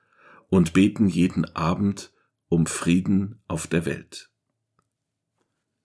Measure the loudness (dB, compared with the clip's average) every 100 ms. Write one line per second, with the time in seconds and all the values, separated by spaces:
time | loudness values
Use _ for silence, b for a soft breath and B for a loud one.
0 | b b b b _ 2 4 4 2 4
1 | 0 2 0 0 -6 -4 -4 -2 -2 -4
2 | -10 _ _ _ _ 0 0 -2 0 0
3 | 2 0 -2 -8 -10 -10 -4 -4 -4 -8
4 | -12 -20 -20 _ _ _ _ _ _ _
5 | _ _ _ _ _ _ _ _